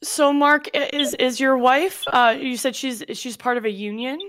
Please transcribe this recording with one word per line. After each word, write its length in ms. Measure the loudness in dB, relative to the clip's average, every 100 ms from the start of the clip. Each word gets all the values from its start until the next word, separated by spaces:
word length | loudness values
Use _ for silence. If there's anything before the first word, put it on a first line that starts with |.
so, 300 | -10 2 2
Mark, 380 | 4 4 4 2
i-, 140 | -4 -4
is, 220 | -2 -4
is 240 | 0 0 2
your 200 | 2 4
wife, 440 | 4 4 2 -4 -2
uh, 280 | 4 4 4
you 160 | -2 -4
said 180 | -4
she's, 300 | -4 -8 -8 -10
she's 240 | -10 -10 -8
part 220 | -4 -2
of 80 | -2
a 40 |
union? 480 | -6 -8 -6 -8 -8